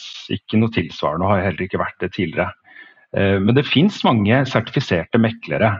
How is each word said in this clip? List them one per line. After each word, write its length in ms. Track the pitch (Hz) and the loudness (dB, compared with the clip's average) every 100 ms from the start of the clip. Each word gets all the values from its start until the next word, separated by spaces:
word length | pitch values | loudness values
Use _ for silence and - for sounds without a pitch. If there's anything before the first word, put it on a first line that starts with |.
| - - - | -16 -14 -8
ikke 300 | - - 110 | -10 -2 0
noe 100 | 113 | 0
tilsvarende, 560 | 110 78 - 76 80 95 | -2 -6 -4 -4 0 0
og 60 | |
har 160 | 98 98 | 0 0
heller 180 | 80 92 | -4 -4
ikke 160 | 87 | -4
vært 160 | 87 - | -4 -6
det 80 | 92 | -6
tidligere. 380 | - 82 78 92 - _ - - _ _ 98 | -4 -4 -2 -4 -6 _ -20 -20 _ _ 0
Eh, 220 | 98 98 | 2 2
men 160 | 104 131 | 4 2
det 80 | - | 2
finnes 360 | 135 202 - | 2 2 2
mange 380 | 185 117 101 131 135 | 2 2 4 2 2
sertifiserte 680 | 131 - 147 - 87 - 117 | -2 -2 -4 -2 -2 0 2
meklere 600 | 113 - - 76 107 | 2 -2 -6 0 0